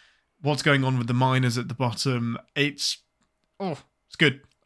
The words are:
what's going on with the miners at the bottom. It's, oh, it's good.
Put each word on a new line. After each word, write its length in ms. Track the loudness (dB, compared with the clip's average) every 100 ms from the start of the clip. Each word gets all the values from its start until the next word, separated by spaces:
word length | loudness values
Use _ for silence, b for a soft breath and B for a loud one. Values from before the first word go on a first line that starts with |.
| b b b _
what's 200 | -2 0
going 200 | 2 2 2
on 120 | 0
with 100 | 0
the 60 |
miners 440 | 2 2 2 2 0
at 100 | -4
the 60 |
bottom. 640 | -4 -4 -2 -2 -2 -2 -6 -6 -2
It's, 440 | -2 -2 -6 -6 _ _ _ _ _ -8
oh, 180 | -6 -6 -12 _ _
it's 80 | 0
good. 260 | 0 0 _ _